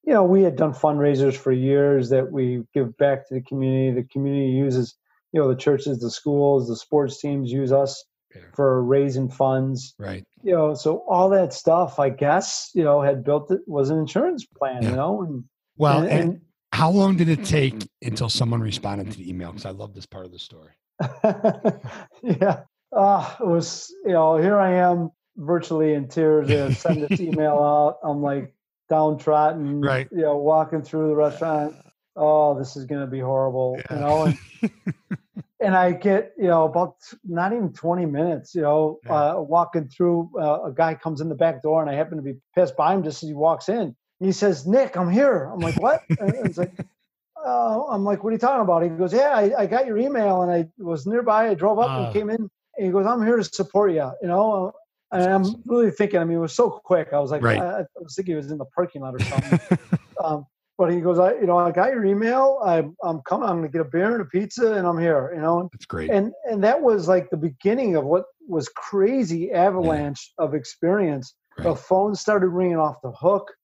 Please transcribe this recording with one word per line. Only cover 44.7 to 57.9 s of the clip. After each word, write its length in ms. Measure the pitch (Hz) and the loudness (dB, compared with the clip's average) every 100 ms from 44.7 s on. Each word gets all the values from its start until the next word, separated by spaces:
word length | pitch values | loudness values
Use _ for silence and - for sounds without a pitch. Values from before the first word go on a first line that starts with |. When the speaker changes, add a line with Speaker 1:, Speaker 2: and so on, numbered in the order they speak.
| 247 269 175 | 2 2 -2
Speaker 1:
I'm 120 | 175 | 0
here." 380 | 202 277 190 135 | 4 4 2 -2
I'm 60 | 170 | -6
like, 200 | 165 - | -2 2
"What?" 220 | 220 320 - | 2 0 0
Speaker 2:
<laughs> 100 | 160 | -4
Speaker 1:
And 140 | 196 254 220 | -2 -4 -6
it's 100 | 170 | -4
like, 160 | 180 - - _ _ _ _ - | -8 -8 -16 _ _ _ _ -10
"Oh," 480 | 294 247 233 220 302 | -4 -2 0 -2 -4
I'm 140 | 208 | -2
like, 200 | 202 247 | -2 -2
"What 60 | 214 | -2
are 20 | |
you 60 | 220 | 0
talking 220 | 247 269 | 0 2
about?" 180 | 196 165 | 2 2
He 80 | 170 | 2
goes, 240 | 165 180 | 0 0
"Yeah, 160 | 220 285 247 | 2 4 4
I, 180 | 202 254 | 2 2
I 60 | 196 | 0
got 180 | 233 269 | 0 0
your 120 | 214 | 0
email, 420 | 269 262 202 185 | 0 0 2 2
and 100 | 180 | 2
I 160 | 170 165 _ | 0 -2 _
was 260 | 175 160 135 | -6 -6 -2
nearby. 440 | 233 233 214 226 | -2 2 2 2
I 40 | |
drove 240 | 175 190 214 | 2 2 2
up 120 | 240 | 0
and 160 | 131 120 | 0 -2
Speaker 2:
Uh. 40 | |
Speaker 1:
came 160 | 202 208 | -2 -2
in." 180 | 226 208 _ _ - | -6 -6 _ _ -6
And 80 | 190 | -2
he 60 | |
goes, 140 | 190 196 | 0 0
"I'm 180 | 240 214 | 0 2
here 120 | 240 | 2
to 60 | |
support 480 | 185 - 190 196 208 | 0 -6 -2 2 2
you," 180 | 160 131 - | 2 -2 -6
you 60 | 185 | -2
know? 440 | 180 220 202 190 - _ _ _ | 2 2 0 -4 -10 _ _ _
And 100 | 185 | 0
Speaker 2:
That's 120 | 180 | 2
Speaker 1:
I'm 80 | 196 | 2
Speaker 2:
awesome. 220 | 190 240 - | 0 -4 -2
Speaker 1:
really 240 | 240 220 | 2 2
thinking, 280 | - 202 185 | 2 0 0
I 40 | |
mean, 140 | 165 165 | 0 -2
it 40 | |
was 120 | 165 | -2
so 160 | - 165 | 0 0
quick. 440 | - - 180 - | -2 0 0 2
I 60 | 143 | -2
was 120 | 135 | -2
like, 100 | 123 | 0
Speaker 2:
Right. 180 | 117 104 | 2 2
Speaker 1:
I, 200 | 180 190 | -2 -6
I 60 | 160 | -8